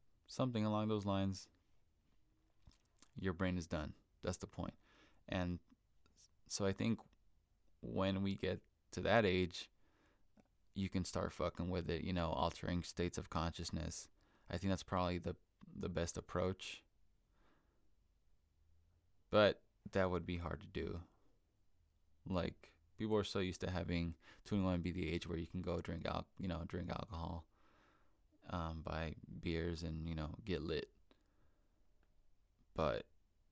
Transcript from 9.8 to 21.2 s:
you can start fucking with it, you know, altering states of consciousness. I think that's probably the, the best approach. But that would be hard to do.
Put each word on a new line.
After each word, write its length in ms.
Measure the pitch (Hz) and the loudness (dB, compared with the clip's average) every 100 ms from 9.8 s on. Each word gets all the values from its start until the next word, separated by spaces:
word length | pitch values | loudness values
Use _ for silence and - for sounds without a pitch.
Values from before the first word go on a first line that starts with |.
| - _ _ _ - - _ _ - | -20 _ _ _ -20 -20 _ _ -10
you 160 | 98 95 | -4 -2
can 140 | 95 | 0
start 300 | 87 90 98 | 0 -2 -2
fucking 360 | - 85 - 87 | -2 -2 -2 -2
with 200 | 90 85 | 0 0
it, 140 | 80 | -2
you 100 | 92 | 0
know, 160 | 90 82 | 0 2
altering 540 | 67 85 - - 87 | 2 0 0 -2 -2
states 340 | - - 87 - | -2 -2 -2 -2
of 120 | - | -4
consciousness. 800 | 80 82 - 85 82 82 - - - _ _ - | -2 0 -2 -4 -4 -4 -6 -12 -18 _ _ -6
I 80 | 87 | -2
think 140 | 98 | 0
that's 120 | 92 | 0
probably 340 | - 92 90 87 | 0 0 2 0
the, 180 | 90 85 _ _ - - | -2 -6 _ _ -14 -6
the 120 | - | -2
best 280 | 87 85 - | 0 0 -2
approach. 680 | - 90 92 - - - - _ - _ _ _ - _ _ _ - _ _ _ _ - _ _ _ - _ _ _ _ _ | -4 0 0 -2 -8 -12 -16 _ -20 _ _ _ -20 _ _ _ -20 _ _ _ _ -20 _ _ _ -20 _ _ _ _ _
But 320 | 104 101 - - _ - | 6 8 6 -6 _ -2
that 200 | 98 92 | 2 2
would 140 | 90 90 | 2 -2
be 120 | 87 | -4
hard 240 | 82 82 | -4 -6
to 60 | 95 | -6
do. 320 | - 92 90 - _ | -6 -4 -6 -10 _